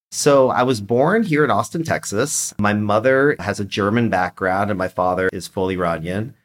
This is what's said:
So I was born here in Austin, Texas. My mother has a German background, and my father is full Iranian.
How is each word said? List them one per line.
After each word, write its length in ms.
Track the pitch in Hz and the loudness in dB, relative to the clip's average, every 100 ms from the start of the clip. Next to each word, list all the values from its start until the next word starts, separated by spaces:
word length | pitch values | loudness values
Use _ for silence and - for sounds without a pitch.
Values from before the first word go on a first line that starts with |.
| _ | _
So 380 | - 151 139 127 | -2 4 6 4
I 120 | - | 2
was 180 | 123 120 | 0 0
born 400 | 98 120 151 220 | 0 0 2 2
here 220 | 202 147 | 0 2
in 60 | 143 | 2
Austin, 340 | 101 - 170 | 2 0 -4
Texas. 680 | 160 78 - 101 143 - - - | -4 -4 -4 -4 -2 -2 -6 -2
My 160 | 104 | 0
mother 600 | 104 104 104 123 135 143 - | 0 2 2 2 2 2 0
has 220 | 90 101 | -4 -6
a 40 | |
German 460 | 101 113 101 117 113 | -4 -2 0 2 2
background, 600 | 92 90 - 92 92 104 | 0 -2 -2 -2 0 -2
and 60 | 98 | -2
my 120 | 92 | -4
father 420 | - 90 90 92 | -2 -2 0 -2
is 140 | 98 - | -4 -8
full 240 | - 92 | -4 -2
Iranian. 640 | 92 85 82 82 95 120 - | -2 -2 -2 -4 -6 -8 -12